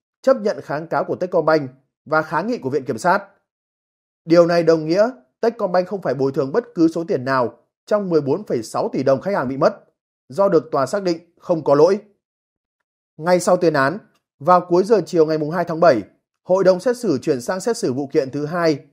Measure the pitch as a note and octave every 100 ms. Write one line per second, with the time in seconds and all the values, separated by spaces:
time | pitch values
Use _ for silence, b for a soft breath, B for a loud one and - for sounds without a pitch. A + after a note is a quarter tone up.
0 | _ _ C4 B3 G3+ C#3 - D3 E3 D3
1 | D#3+ C#3 F3+ F3 D#3 D#3 C3+ - _ _
2 | B2 D#3 D#3 D#3+ G#3 A3+ C3 C#3+ C3 A2+
3 | F3 G3 - _ _ _ _ _ _ _
4 | _ _ D#3+ E3+ E3+ F3 D#3+ E3 D#3 F3+
5 | A#3 C4 _ _ A#3 A3+ G3 F3+ F3+ G3+
6 | E3 C3 C3+ D3 C3+ G#3+ - F3 E3 E3
7 | E3+ D#3+ B2+ C3 A#2 - _ _ - G#3
8 | F#3+ D#3+ C3+ E3 - C3+ A2 C3 - D3
9 | C3 C3+ F#3+ F#3+ B2+ C3+ D#3 - _ _
10 | _ _ _ C#3 G3 E3 - C#3+ C3 G#3
11 | F#3 E3 - _ - E3 C#3+ C#3+ E3+ G#3
12 | - _ _ _ _ _ _ _ _ _
13 | _ - E3 F3+ G3 F3+ E3+ D3 C3+ G3
14 | - _ _ _ C#3+ F3+ F3 F3 G3 G#3+
15 | - F3 D#3 D#3 D3+ F3+ E3+ D#3+ E3+ A#2
16 | F#2 _ _ _ - F#3+ F#3 F3+ B3+ A#3+
17 | A3 C3 D#3+ C3 B2 F#3+ A#3+ A3+ E3+ B2
18 | C#3 D#3 C#3 C#3+ D3 F3 E3 C#3 -